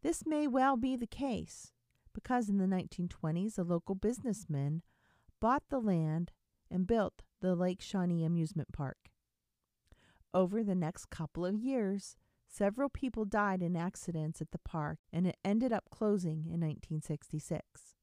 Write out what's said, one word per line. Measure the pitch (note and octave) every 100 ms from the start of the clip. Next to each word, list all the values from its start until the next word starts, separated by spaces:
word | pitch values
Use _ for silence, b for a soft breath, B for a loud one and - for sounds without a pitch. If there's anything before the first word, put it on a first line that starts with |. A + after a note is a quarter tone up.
This | C#4+ E4
may | - D4+ D4+
well | B3+ C4 C4
be | B3+
the | C4 A#3+
case, | - C4 A3 E3 - - _ _ _ -
because | - - B3 G#3
in | G3+
the | F#3
nineteen | F#3 - - F3
twenties, | - D#3 E3 G3+ G#3+
a |
local | F3 E3+ -
businessman | F#3+ G#3 A#3+ A#3+ G#3 - D3 C#3 D#3+ b b b b b _
bought | A3 C#4 _
the | C4+
land | A3 F3 D#3+ D#3 E3+ - _ _ _
and | F#3 F3+
built | A3+ G3 - - _
the | F#3
Lake | F3 F3+ F#3
Shawnee | - G3+ F3 E3+
Amusement | D#3+ E3+ D#3+ D#3+ D3
Park. | - C3+ - - _ _ _ _ _ _ _ b b b b _
Over | F#3 F#3 G#3
the | G#3+
next | F#3 E3 - -
couple | - D#3+ -
of | F3+ G#3
years, | B3 C4 G3+ G3 - - _ _ _
several | - G3+ G#3+ C#4
people | - C4 A3+
died | G#3 G#3+ G3+ F#3
in | F3 F3
accidents | F3 - - E3 D#3 -
at | D#3
the | -
park, | - E3 D3+ D#3 _
and | E3 F3+
it | -
ended | F#3+ G#3+ B3+
up | A3 _
closing | - G#3+ G3+ F3 D#3 D#3+
in | E3+
nineteen | D#3+ D3+ - D#3
sixty-six. | - D3 - D3+ - E3 - - - _